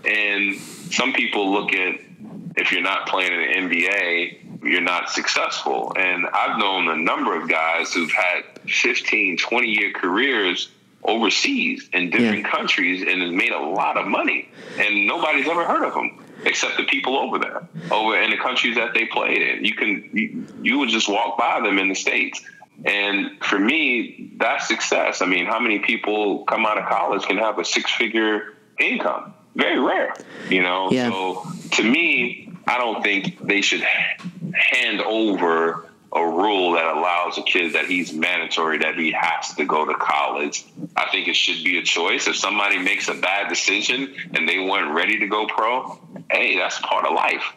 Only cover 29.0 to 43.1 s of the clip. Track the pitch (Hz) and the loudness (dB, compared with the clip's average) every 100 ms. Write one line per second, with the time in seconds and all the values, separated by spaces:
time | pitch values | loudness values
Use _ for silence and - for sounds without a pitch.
29 | - 64 - - - - 143 330 - 185 | -2 -2 -8 -20 -12 -2 2 2 2 2
30 | - - - - - 92 90 92 95 127 | -2 -6 -14 -14 -2 0 2 0 2 2
31 | 123 95 92 92 - - - - 107 147 | 0 0 -2 -4 -8 -12 -2 0 4 4
32 | 170 135 123 - - - - 123 120 104 | 2 2 -2 -6 -14 -8 -2 0 0 0
33 | 104 98 95 - - 101 - 113 - - | 0 0 -2 -6 0 2 2 2 0 0
34 | - - 180 - - - - 131 117 101 | 0 -4 -10 -10 -6 0 2 2 0 -2
35 | 90 110 110 90 87 82 82 80 - - | 0 2 2 2 2 4 2 -2 -10 -20
36 | - 78 85 85 104 98 87 85 82 78 | -4 0 2 2 2 4 4 4 2 2
37 | 87 87 85 - - 90 85 80 80 90 | 2 2 0 -2 0 2 2 0 0 0
38 | 80 78 85 87 82 85 80 78 78 78 | -2 -2 0 0 -2 0 0 2 0 0
39 | 80 80 82 78 - - 73 80 76 76 | -2 0 0 0 -4 -4 0 0 0 -2
40 | - 73 69 71 73 - - - - - | 0 0 0 -2 -4 -6 -10 -14 -6 -4
41 | 90 98 87 82 - 87 85 87 85 87 | -2 -2 0 0 0 0 0 0 0 0
42 | 87 107 - - 98 104 101 98 92 101 | 0 0 0 0 0 2 2 2 0 0
43 | - | -2